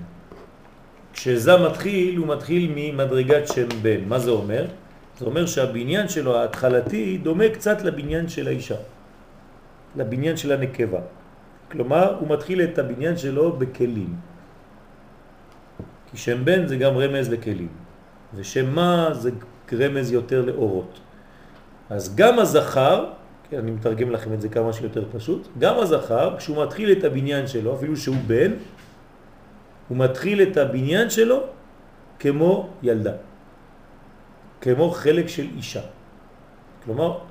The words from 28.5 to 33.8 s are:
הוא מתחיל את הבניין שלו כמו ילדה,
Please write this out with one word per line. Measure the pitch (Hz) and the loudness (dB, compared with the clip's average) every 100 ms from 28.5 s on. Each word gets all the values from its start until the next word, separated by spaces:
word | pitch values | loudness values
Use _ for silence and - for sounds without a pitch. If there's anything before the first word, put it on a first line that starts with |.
| 226 - - - - - - - - - - - - - | 0 -10 -20 -20 -20 -20 -20 -20 -20 -20 -20 -20 -20 -8
הוא | 123 | 0
מתחיל | 131 127 180 208 | 0 0 0 4
את | 190 156 | 4 4
הבניין | 139 131 131 185 233 | 2 0 0 2 2
שלו | 220 226 262 269 - - - - - - - | 4 4 4 0 -12 -20 -20 -20 -20 -20 -2
כמו | 143 143 175 196 - - | 0 4 4 2 -2 -4
ילדה, | 120 110 101 90 - - - - - - | 0 0 -2 -6 -14 -20 -20 -20 -20 -20